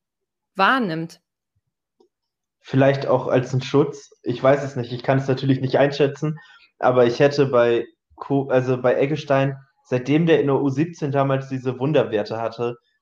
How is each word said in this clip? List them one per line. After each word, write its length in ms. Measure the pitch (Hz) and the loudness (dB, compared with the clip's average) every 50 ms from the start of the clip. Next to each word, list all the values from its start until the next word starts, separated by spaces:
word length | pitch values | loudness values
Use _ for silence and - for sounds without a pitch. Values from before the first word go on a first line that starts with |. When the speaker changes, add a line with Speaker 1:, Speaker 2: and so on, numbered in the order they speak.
| _ _ _ _ _ _ _ _ _ _ _ | _ _ _ _ _ _ _ _ _ _ _
Speaker 1:
wahrnimmt. 640 | - 190 202 254 269 240 190 160 160 165 165 - - _ _ _ _ _ _ _ _ _ _ _ _ _ _ _ _ _ _ _ _ _ _ _ _ _ _ _ _ | 0 2 2 2 2 0 -2 -4 -6 -8 -10 -12 -18 _ _ _ _ _ _ _ _ _ _ _ _ _ _ _ _ _ _ _ _ _ _ _ _ _ _ _ _
Speaker 2:
Vielleicht 460 | _ - - 135 135 135 139 135 139 | _ -2 2 2 4 4 2 2 0
auch 200 | - - 123 - | 0 0 0 0
als 260 | - - 127 127 - - | 0 0 0 0 0 -2
ein 80 | 131 | -4
Schutz. 500 | 131 - - 139 156 - - - - - _ _ - | -2 0 2 2 2 2 -2 -12 -18 -20 _ _ -8
Ich 200 | - 123 - 165 | -8 -4 0 2
weiß 220 | 165 147 143 143 | 2 2 2 0
es 120 | 135 - | -4 -8
nicht. 140 | 131 117 - 127 | -8 -8 -8 -8
Ich 100 | 117 - | -6 -2
kann 160 | - 135 135 | 0 0 0
es 100 | 135 - | 0 0
natürlich 320 | 131 131 - 135 135 131 | -2 0 0 0 0 0
nicht 160 | 127 131 - | 0 0 2
einschätzen. 640 | 123 135 143 143 - 151 139 139 - - 151 156 151 - - - - _ _ _ - | 2 2 2 2 2 0 0 0 -2 -6 -6 -6 -6 -12 -20 -20 -20 _ _ _ -2
Aber 260 | - 127 127 127 - | 0 2 4 4 4
ich 140 | 151 - - | 4 4 4
hätte 240 | 147 139 139 143 139 | 2 2 4 2 0
bei 380 | 127 123 120 120 120 117 117 117 - _ _ _ _ _ | 2 4 2 4 4 2 0 -2 -4 _ _ _ _ _
Ko-, 320 | - - - 139 139 131 - | -14 -6 -2 -2 -2 0 2
also 320 | 127 127 123 123 131 127 | 0 0 2 0 0 0
bei 140 | 123 - 120 - | 0 0 2 2
Eggestein, 600 | 135 143 156 147 - - 139 135 135 139 135 - - _ _ _ _ | 0 0 -2 -4 -2 0 0 0 0 0 -4 -6 -12 _ _ _ _
seitdem 400 | - 127 127 123 127 143 156 170 | -4 -4 -4 -2 0 0 2 2
der 160 | 165 160 135 | 4 2 2
in 60 | - | 2
der 160 | 139 139 123 139 | 2 0 0 0
U 80 | 143 | 0
siebzehn 420 | 131 131 160 165 170 - 165 143 131 | -2 -2 -2 -4 -4 -8 -6 -4 -2
damals 380 | 139 139 139 135 135 135 135 | 0 0 0 0 -2 -4 -6
diese 280 | 135 127 120 131 120 117 | -10 -8 -6 -6 -6 -4
Wunderwerte 640 | 127 147 151 139 113 107 110 104 104 - 110 113 | -2 0 0 0 0 0 0 -4 -4 -4 -6 -6
hatte, 380 | 117 110 107 - 120 120 120 - _ _ _ _ | -6 -6 -6 -6 -6 -6 -6 -8 _ _ _ _